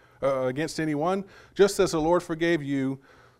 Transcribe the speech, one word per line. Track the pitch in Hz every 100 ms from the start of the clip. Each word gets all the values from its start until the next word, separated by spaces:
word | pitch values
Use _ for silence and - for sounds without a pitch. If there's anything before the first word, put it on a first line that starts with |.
| _ _
uh, | 135 131 131
against | 131 165 -
anyone, | 156 147 165 196 196 - -
just | - 196 202
as | 175
the | 165
Lord | 156 175
forgave | - 160 170 165
you, | 139 139 135 135 - - -